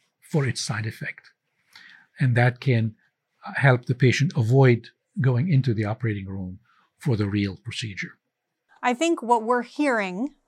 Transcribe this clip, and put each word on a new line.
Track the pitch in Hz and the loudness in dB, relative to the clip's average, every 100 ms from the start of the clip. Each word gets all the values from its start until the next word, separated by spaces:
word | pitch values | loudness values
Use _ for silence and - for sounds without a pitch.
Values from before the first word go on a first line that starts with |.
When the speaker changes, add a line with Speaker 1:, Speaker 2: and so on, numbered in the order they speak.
| _ _ | _ _
Speaker 1:
for | _ 160 131 | _ -2 -2
its | - | -4
side | - 107 110 | -6 -6 -6
effect. | - 143 - - _ _ _ _ - - - _ - | -8 -14 -14 -20 _ _ _ _ -20 -20 -20 _ -2
And | 131 120 | 0 2
that | 123 123 | 2 0
can | 139 117 110 - _ _ _ _ - - | 0 0 0 -6 _ _ _ _ -10 0
help | 139 123 - | 2 2 0
the | 127 | 2
patient | 127 - 139 - | 2 2 0 0
avoid | 113 135 131 120 - _ _ 202 | 2 4 6 4 -2 _ _ -2
going | 131 120 180 | 0 0 2
into | 135 123 | 2 2
the | 107 104 | -2 -4
operating | 110 113 101 95 | -4 -4 -4 -8
room | 95 90 95 _ _ _ _ | -10 -10 -14 _ _ _ _
for | 143 104 | -2 0
the | 101 | 0
real | 104 101 87 | 0 -2 -4
procedure. | 117 - 113 90 - - _ _ _ _ _ _ | -12 -10 -10 -10 -12 -14 _ _ _ _ _ _
Speaker 2:
I | 247 | -4
think | 247 330 330 | 0 0 -2
what | 226 240 | 0 0
we're | 220 247 | 2 -2
hearing | 233 - 294 226 185 180 285 - | -2 -2 0 0 -2 -6 -8 -10